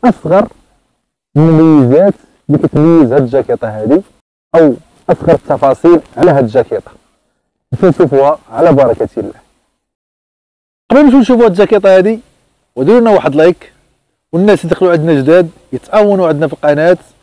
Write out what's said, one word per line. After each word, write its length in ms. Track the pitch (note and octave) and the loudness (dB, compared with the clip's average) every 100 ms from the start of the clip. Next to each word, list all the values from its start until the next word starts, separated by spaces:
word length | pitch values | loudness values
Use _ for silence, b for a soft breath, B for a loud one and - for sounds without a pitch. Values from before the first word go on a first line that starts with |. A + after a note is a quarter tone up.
اصغر 440 | B3 G3 D#3 F#3 - - _ _ _ _ _ _ _ C#3+ | -2 -2 -2 -2 -2 -8 _ _ _ _ _ _ _ 0
المميزات 760 | D#3+ D#3+ D#3+ D3+ B2 C3+ G3+ - _ _ _ | 2 4 4 2 2 2 0 -2 _ _ _
اللي 100 | D3 | -4
كتميز 540 | - D3 D#3 E3 C3 | -2 0 2 2 2
هاد 100 | C3+ | 0
الجاكيطه 460 | B2+ C3 A#2 A#2+ A2+ | -2 -4 -4 -6 -6
هادي 340 | G#2+ G#2+ D3+ - _ _ _ _ | -8 -2 -2 -4 _ _ _ _
او 200 | - D#3 B2 _ _ - | 0 0 -2 _ _ -8
اصغر 240 | E3+ - | -6 -2
التفاصيل 680 | D#3 - C#3 C#3 C3 E3 E3+ - - | -2 -2 -4 -2 0 2 0 -2 -2
على 140 | - | 0
هاد 140 | C3+ | 0
الجاكيطه. 480 | B2 A#2+ - G#2+ - _ _ _ _ _ _ _ _ | -2 -2 -4 -6 -10 _ _ _ _ _ _ _ _
نمشيو 160 | - F#3 | -2 -2
نشوفوها 500 | C#3+ E3 C3+ C#3 - _ | 0 0 2 0 -2 _
على 220 | A2+ F3 | -2 0
بركه 360 | C3+ C3 A2+ A2 - | 2 0 -2 -6 -8
الله. 160 | G2+ - _ _ _ _ _ _ _ _ _ _ _ _ _ _ _ | -12 -14 _ _ _ _ _ _ _ _ _ _ _ _ _ _ _
قبل 100 | B3+ | 2
نمشيو 200 | D4 C4 | 4 2
نشوفوا 240 | A#3 B3 | 2 2
هاد 60 | A#3 | 0
الجاكيطه 460 | F3+ G3+ G#3+ G3 F#3+ | 0 0 0 2 2
هادي، 240 | F#3+ A3 _ _ _ _ _ - | 2 -4 _ _ _ _ _ -6
وديروا 240 | C3+ A#3+ | 0 2
لنا 100 | A#3 | 2
واحد 240 | G3+ D#3 | 0 0
لايك، 380 | C#3+ E3 F3 - _ _ _ _ _ _ | 0 0 0 -10 _ _ _ _ _ _
والناس 320 | E3 G3+ G3 | -4 0 0
يدخلوا 280 | E3 - F#3 | -2 -2 0
عندنا 280 | E3+ D#3 D3+ | 0 0 -2
جداد 300 | C3+ E3+ E3+ _ _ | 2 0 0 _ _
يتعاونوا 560 | B2+ - G#3 G#3 G3 F3 | -16 -4 -2 0 0 -2
عندنا 180 | D3+ D#3 | -4 -6
في 60 | |
القناه 460 | - D3+ D3 E3 F3+ _ _ | -4 -4 -2 0 -2 _ _